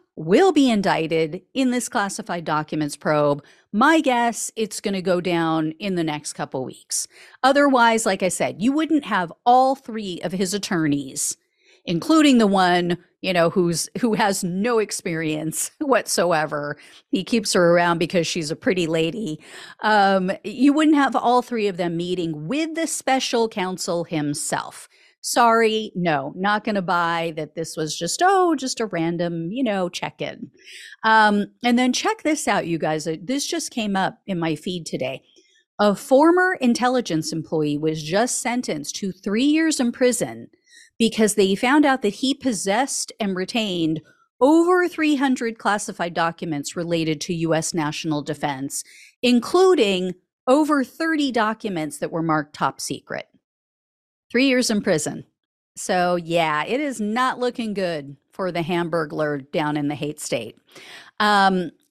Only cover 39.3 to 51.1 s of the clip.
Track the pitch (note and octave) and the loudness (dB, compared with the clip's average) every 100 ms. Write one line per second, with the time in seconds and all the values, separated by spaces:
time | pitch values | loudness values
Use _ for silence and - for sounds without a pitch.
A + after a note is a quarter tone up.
39.3 | G#3+ C#4+ D#4 D#4+ D4 A#3+ - B3 - A2+ | 0 2 2 2 0 -2 2 0 2 -4
40.3 | A2+ - _ _ - - - A3+ A3 G#3+ | -8 -16 _ _ -20 -16 0 0 2 2
41.3 | - F#3+ G3 B3 D4+ C#4+ C4 G#3 - C4 | 4 2 2 2 4 4 2 -2 -2 -4
42.3 | C4+ C4 G3 F#3+ G#3+ C#4 - - - G3+ | -2 -4 -2 0 0 0 -4 -8 -6 -4
43.3 | F3+ F#3+ A#3+ G#3+ F3+ D#3+ D#3 - _ _ | -4 -4 -4 -2 -2 -2 -2 -8 _ _
44.3 | _ C4 E4 E4+ F#4 F4 D#4+ D4+ C#4 C#4 | _ 6 6 6 4 2 0 0 2 2
45.3 | B3+ A#3 A3 G#3 G3+ - F#3 F3 E3+ E3 | 0 -2 -4 -2 -2 -4 -6 -4 -2 -2
46.3 | E3 F3 C#3+ C#3 F3 E3+ E3+ D#3+ D3+ - | -2 -6 -6 -6 -6 -2 0 0 -2 -4
47.3 | E3 D#3+ D#3 D#3+ F3 D3+ - E3 D3 C#3+ | -2 0 0 0 -2 -2 -4 -4 -4 -4
48.3 | D3 D3+ C3 C#3 - - - - _ B3 | -4 -6 -4 -8 -8 -12 -18 -20 _ 2
49.3 | A#3+ - F4+ F#4 F#4 G#3 F#3 F#3 - _ | 2 2 4 4 4 2 2 -2 -6 _
50.3 | _ - C#4+ D4+ C#4+ A#3+ - E4 | _ 2 2 2 0 -2 -4 -2